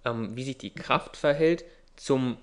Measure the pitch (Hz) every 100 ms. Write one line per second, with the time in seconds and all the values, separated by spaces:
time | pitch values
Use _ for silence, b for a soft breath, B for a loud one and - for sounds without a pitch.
0 | 123 117 107 113 131 131 101 - - 139
1 | - - 151 143 160 170 B B B -
2 | - 135 127 113